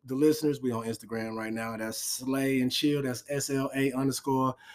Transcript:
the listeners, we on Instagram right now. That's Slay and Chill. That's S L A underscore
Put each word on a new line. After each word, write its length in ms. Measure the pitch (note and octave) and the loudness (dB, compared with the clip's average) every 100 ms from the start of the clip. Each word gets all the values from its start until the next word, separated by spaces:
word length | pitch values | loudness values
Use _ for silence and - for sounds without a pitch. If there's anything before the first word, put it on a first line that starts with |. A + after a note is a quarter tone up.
the 100 | B2+ | -6
listeners, 460 | C3 D3+ D3+ D3+ C3 | 4 4 4 2 0
we 100 | B2 | -2
on 140 | A2+ | -4
Instagram 500 | A2+ A2+ G#2+ A2+ A2+ | -4 -6 -6 -6 -4
right 160 | A2+ A2 | -4 -4
now. 240 | A2+ A2+ A2+ | -4 -4 -4
That's 180 | A2 A2+ | -6 -6
Slay 640 | - - B2+ C3+ C3+ C3 | -4 -4 -2 0 2 2
and 100 | B2+ | 2
Chill. 300 | - D3 D3 | 2 2 2
That's 240 | C3+ B2 - | 0 -4 -4
S 180 | C#3+ C#3 | -4 0
L 220 | C3+ C3 | 0 0
A 160 | C3+ C3+ | 2 2
underscore 640 | B2+ C3+ B2 - C3 C3 B2 - | 2 0 0 0 2 2 -2 -10